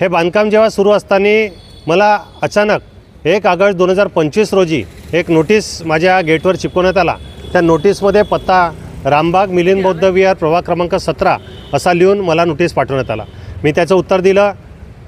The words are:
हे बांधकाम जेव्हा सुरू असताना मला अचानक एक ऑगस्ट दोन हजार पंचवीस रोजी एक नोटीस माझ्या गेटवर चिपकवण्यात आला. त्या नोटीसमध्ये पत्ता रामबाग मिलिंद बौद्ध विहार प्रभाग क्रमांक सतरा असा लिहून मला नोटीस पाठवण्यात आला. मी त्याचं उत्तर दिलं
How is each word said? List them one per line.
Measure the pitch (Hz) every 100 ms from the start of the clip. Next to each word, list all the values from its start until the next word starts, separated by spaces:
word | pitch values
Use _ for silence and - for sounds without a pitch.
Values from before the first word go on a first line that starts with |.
हे | 185
बांधकाम | 175 175 208 214
जेव्हा | 208 220
सुरू | - 196
असताना | 208 - 196 202 214 214 170 - - -
मला | 170 208 208 - -
अचानक | 147 - 214 175 - - - - 147
एक | 196 196
ऑगस्ट | 175 202 185
दोन | 180
हजार | 185 202
पंचवीस | - 151 196 214
रोजी | 190 180 156 95 - -
एक | 165 175
नोटीस | 165 151 214 - - 165
माझ्या | 156 180 185
गेटवर | 165 160 180 175
चिपकवण्यात | 156 180 185 185
आला. | 165 117 - - -
त्या | 180
नोटीसमध्ये | 170 160 175 190 196 196
पत्ता | 208 170 123 - 175 - - - 135
रामबाग | 143 160 180 202
मिलिंद | 180 175 196
बौद्ध | 190 170
विहार | 190 185 190
प्रभाग | 190 160 156
क्रमांक | 147 170 175 185
सतरा | - 160 190 123 - - -
असा | 143 190
लिहून | 175 185 202
मला | 190 160 170
नोटीस | 147 170
पाठवण्यात | - 135 139 127
आला. | 110 101 - - -
मी | 147
त्याचं | 156 170 190
उत्तर | - 190
दिलं | 185 196 202 190 - - - -